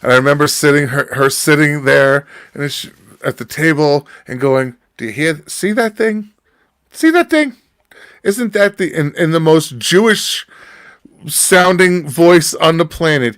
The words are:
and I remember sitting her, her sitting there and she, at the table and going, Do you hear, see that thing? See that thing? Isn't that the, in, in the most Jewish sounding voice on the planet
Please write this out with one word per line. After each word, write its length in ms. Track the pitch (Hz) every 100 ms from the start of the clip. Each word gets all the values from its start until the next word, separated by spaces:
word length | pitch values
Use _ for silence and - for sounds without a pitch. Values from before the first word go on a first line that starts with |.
and 100 | -
I 40 |
remember 320 | 127 131 143 147
sitting 400 | - 147 143 143
her, 260 | 139 147
her 160 | 131 139
sitting 560 | 135 - 147 151 147
there 420 | 135 139 139 139 143 - -
and 180 | - 143
she, 180 | - - _ _ -
at 140 | - 123
the 80 |
table 640 | 117 - 160 147 151 143 - - -
and 120 | 127
going, 360 | 135 135 131 123 _ _
Do 80 |
you 60 | 117
hear, 300 | 104 156 151 -
see 240 | - 196
that 240 | 214 226 220
thing? 340 | 226 214 208 _ _ _ _ _ _
See 180 | - 320
that 180 | 330 339
thing? 260 | 320 294 - _ _ _ - - _
Isn't 300 | - 202 240
that 240 | 208 202 202
the, 160 | 185
in, 200 | - 147
in 160 | - 170
the 80 | 165
most 380 | 160 160 156 127
Jewish 720 | 107 175 226 208 - - - - - - - _ _ _ -
sounding 800 | - - 185 180 180 185 180 147
voice 460 | 135 170 175 156
on 240 | - 160 165
the 80 |
planet 520 | 165 - 165 151 120